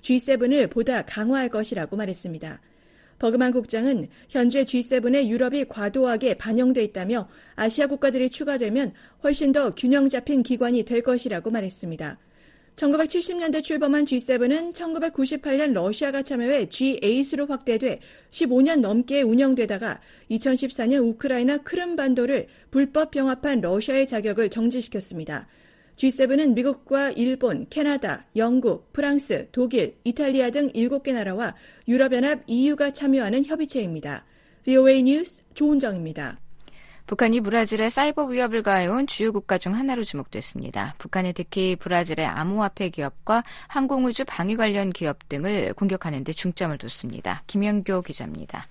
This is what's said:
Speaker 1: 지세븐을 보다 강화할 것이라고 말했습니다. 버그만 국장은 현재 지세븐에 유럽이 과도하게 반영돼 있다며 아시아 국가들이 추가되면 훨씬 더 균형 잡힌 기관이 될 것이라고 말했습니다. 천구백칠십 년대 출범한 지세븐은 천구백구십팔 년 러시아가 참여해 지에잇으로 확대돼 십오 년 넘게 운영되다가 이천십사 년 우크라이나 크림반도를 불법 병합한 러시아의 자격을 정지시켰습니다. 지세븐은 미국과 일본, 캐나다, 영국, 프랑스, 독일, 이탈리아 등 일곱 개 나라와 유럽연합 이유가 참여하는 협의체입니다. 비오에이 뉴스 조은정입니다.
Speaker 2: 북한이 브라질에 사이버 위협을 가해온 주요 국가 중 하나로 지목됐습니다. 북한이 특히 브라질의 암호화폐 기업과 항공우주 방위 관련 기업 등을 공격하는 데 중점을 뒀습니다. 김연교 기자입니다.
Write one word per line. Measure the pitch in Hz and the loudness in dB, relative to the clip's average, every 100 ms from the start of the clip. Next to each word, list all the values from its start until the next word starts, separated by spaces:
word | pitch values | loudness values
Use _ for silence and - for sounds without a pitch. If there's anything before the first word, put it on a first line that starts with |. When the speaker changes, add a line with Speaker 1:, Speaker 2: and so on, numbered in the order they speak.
Speaker 1:
지세븐을 | - 254 254 262 247 285 208 | 2 0 2 2 4 4 2
보다 | 240 262 240 | 2 0 -2
강화할 | - - 220 269 254 | -4 -4 0 0 0
것이라고 | 214 220 196 156 196 | -2 -4 -6 -6 -4
말했습니다. | 208 185 185 160 160 147 _ _ _ _ _ _ | -6 -6 -8 -10 -12 -16 _ _ _ _ _ _
버그만 | 233 247 254 | 0 4 4
국장은 | 247 233 220 254 247 - - _ | 2 0 -2 0 0 -4 -12 _
현재 | 269 240 262 | 2 4 4
지세븐에 | 269 247 240 254 240 269 247 | 2 0 2 0 4 2 2
유럽이 | 226 254 285 269 | 2 0 0 -4
과도하게 | - 208 262 254 226 254 185 | -4 -4 0 2 2 0 -2
반영돼 | 220 226 254 262 | -2 2 4 2
있다며 | 208 190 185 240 190 - - - | 0 -4 -4 -4 -4 -16 -20 -4
아시아 | 220 226 285 | -2 2 0
국가들이 | 277 277 254 254 | 2 2 2 -2
추가되면 | - 285 269 220 208 185 - - _ | -2 -4 -2 0 0 -2 -6 -20 _
훨씬 | 285 294 285 | 0 2 4
더 | 277 254 | 4 2
균형 | - 247 277 277 | 0 2 4 4
잡힌 | 262 247 285 | 0 0 0
기관이 | 233 240 240 240 214 | 2 0 2 0 2
될 | 240 | 0
것이라고 | 240 247 240 185 220 | 2 0 -2 -6 -4
말했습니다. | 226 190 - 180 160 151 - _ _ _ _ _ - | -4 -4 -8 -8 -8 -10 -12 _ _ _ _ _ -2
천구백칠십 | 294 302 311 359 349 349 | 2 2 2 -2 -4 -4
년대 | 330 302 | -2 -2
출범한 | 302 302 285 294 294 | -2 -2 2 2 2
지세븐은 | 254 247 254 247 302 339 349 | 0 0 0 2 0 -2 -8
천구백구십팔 | 339 320 330 320 269 302 294 269 | -6 -4 -4 -2 -4 -4 -2 0
년 | 302 | 2
러시아가 | 208 180 220 285 277 | 0 0 -2 -4 -4
참여해 | 269 262 240 277 175 | -4 -4 0 0 -2
지에잇으로 | - 262 262 202 247 277 294 285 | -2 -2 0 0 0 0 -2 -4
확대돼 | 269 - 226 254 - - - _ | -4 -2 0 0 -4 -12 -20 _
십오 | - 320 247 | -2 2 4
년 | 269 320 | 6 4
넘게 | 214 214 247 277 | 2 2 2 2
운영되다가 | 247 233 269 254 214 196 214 - - - _ | 4 4 4 2 0 -2 -4 -8 -14 -20 _
이천십사 | 220 269 262 269 - 233 | -2 0 0 -2 -2 2
년 | 277 | 2
우크라이나 | 233 226 277 247 247 285 | 2 0 -2 0 2 0
크림반도를 | 285 359 349 330 269 254 240 269 - - - | -4 -4 -4 -2 0 2 2 0 -2 -14 -2
불법 | 269 277 302 311 | 0 2 2 0
병합한 | 285 269 262 285 262 | 0 -2 0 0 0
러시아의 | 175 190 220 269 269 | 0 0 0 2 2
자격을 | 226 208 202 214 | 0 -2 0 0
정지시켰습니다. | 220 226 254 226 208 190 175 156 151 - _ _ _ _ - | 0 0 0 -6 -6 -8 -10 -8 -10 -12 _ _ _ _ 0
지세븐은 | 262 262 262 277 302 | 0 4 4 4 4
미국과 | 226 254 277 - 269 277 | 4 2 -2 -2 0 0
일본, | - 240 262 254 165 - | 0 0 2 0 -2 -6
캐나다, | - 294 277 208 143 - 214 | -2 0 0 -4 -8 -6 0
영국, | 226 254 240 - _ | 2 4 2 -2 _
프랑스, | - 285 285 - 180 - | -4 0 0 0 -4 -4
독일, | - 247 240 165 - | -2 0 2 0 -4
이탈리아 | 233 233 285 269 247 | -6 -2 0 2 2
등 | 262 285 - | 0 -2 0
일곱 | 240 277 | 0 0
개 | 277 | -2
나라와 | 247 196 190 226 - - - - | -4 -2 -4 -6 -8 -20 -14 0
유럽연합 | 247 269 247 269 302 - | 2 4 2 2 0 -2
이유가 | 233 269 294 285 | 2 2 2 -2
참여하는 | 277 285 269 214 240 277 | 0 2 2 2 0 0
협의체입니다. | 320 302 269 196 160 139 139 - _ _ _ | -2 -2 -4 -4 -6 -8 -10 -12 _ _ _
비오에이 | - 262 262 269 | 4 6 8 8
뉴스 | 254 294 359 - _ - | 6 2 -2 -10 _ -2
조은정입니다. | 294 294 254 190 160 156 135 - - - - - - - - | 2 2 0 -4 -8 -8 -10 -10 -16 -16 -18 -20 -20 -20 -8
Speaker 2:
북한이 | 202 226 233 | 0 2 4
브라질에 | 208 233 214 220 220 | 2 0 0 0 0
사이버 | 247 294 302 285 | 2 0 0 -2
위협을 | 247 247 226 | 0 0 0
가해온 | 214 190 180 240 269 | 2 2 2 0 -2
주요 | - 220 | 0 -2
국가 | 202 - 185 | -2 -2 -2
중 | 185 | -2
하나로 | 214 269 247 | -4 -2 -4
지목됐습니다. | 208 143 135 107 - - 120 101 107 - | -4 -8 -8 -10 -10 -10 -8 -8 -8 -10
북한이 | 165 190 180 | -6 -4 -2
특히 | 175 170 - 185 185 | -4 -6 -2 -2 -2
브라질의 | - 175 170 160 151 | 0 0 0 -2 -4
암호화폐 | 87 165 208 202 - 190 | -2 -2 0 -2 -2 -6
기업과 | 165 139 - - 220 - - - | -4 -8 -8 0 0 0 -14 -6
항공우주 | 277 269 269 254 226 269 | -2 0 2 0 -2 -6
방위 | - 180 220 | -4 -2 0
관련 | 220 202 196 | 0 0 -2
기업 | 175 156 139 - | -2 -4 -6 -8
등을 | 143 180 208 98 | -6 -2 -2 -2
공격하는 | - 202 190 170 143 | 0 0 0 -4 -6
데 | 135 | -6
중점을 | 160 180 170 170 143 | -4 -4 -2 -4 -4
뒀습니다. | 113 - - - - 90 - | -8 -8 -10 -8 -8 -8 -4
김연교 | 202 208 208 196 190 | -2 0 0 0 -4
기자입니다. | 180 - 110 76 - - - | -4 -10 -10 -12 -12 -12 -14